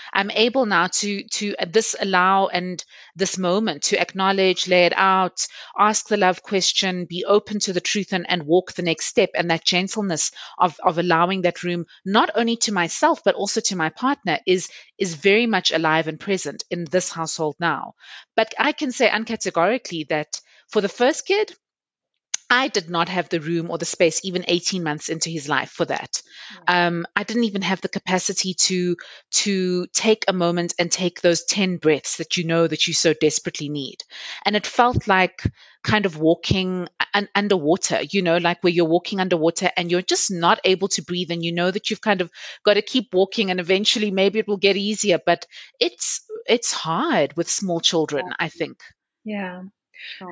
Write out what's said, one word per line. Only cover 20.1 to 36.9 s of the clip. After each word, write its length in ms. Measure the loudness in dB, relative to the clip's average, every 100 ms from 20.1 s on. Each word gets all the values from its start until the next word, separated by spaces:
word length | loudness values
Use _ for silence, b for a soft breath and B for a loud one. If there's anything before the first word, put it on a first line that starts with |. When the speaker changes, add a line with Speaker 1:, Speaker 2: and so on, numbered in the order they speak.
| -4 -4 -10 b b _
Speaker 1:
for 120 | -2
the 80 | -2
first 360 | 2 2 2 0
kid, 280 | 0 -2 -6 _ _ _ _ _ _ _ -8 0
I 200 | 2 2
did 200 | -2 -2
not 200 | -2 0
have 180 | -2 -2
the 140 | -4
room 280 | -2 -4 -4
or 80 | -6
the 60 |
space, 400 | -4 2 2 2
even 220 | -4 -4 0
eighteen 340 | 0 0 -2
months 280 | -2 -4 -6
into 200 | -6 -4
his 200 | -6 -2
life, 200 | -2 -2
for 140 | -4
that. 380 | -4 -4 -6 -10 B B B -6 0
Speaker 2:
Yeah. 220 | 2 2
Speaker 1:
Um, 180 | 0 -4
I 100 | -4
didn't 200 | -2 0
even 180 | 0 0
have 200 | -2 -2
the 80 | -4
capacity 640 | -8 -2 -2 0 -2 -4
to, 420 | 0 0 2 0 -2 B B _
to 560 | -2 0 0 0 0 -2
take 360 | 0 2 2 2
a 40 |
moment 400 | 2 2 0 -2 -2
and 100 | -2
take 300 | -2 -2 0
those 240 | 2 2
ten 320 | 0 0 0 0
breaths 400 | 2 2 0 -8
that 200 | -4 -4
you 80 | 0
know 200 | 2 2
that 220 | 2 0
you 60 |
so 200 | 2 2
desperately 540 | 4 2 2 -4 -8 -6
need. 300 | -6 -8 -12 -18 B B B -2
And 100 | -2
it 100 | 0
felt 440 | 2 2 2 2
like 340 | 2 2 0 -8 b b b
kind 220 | 0 2 0
of 100 | 2
walking 720 | 2 4 2 0 0 -2 -4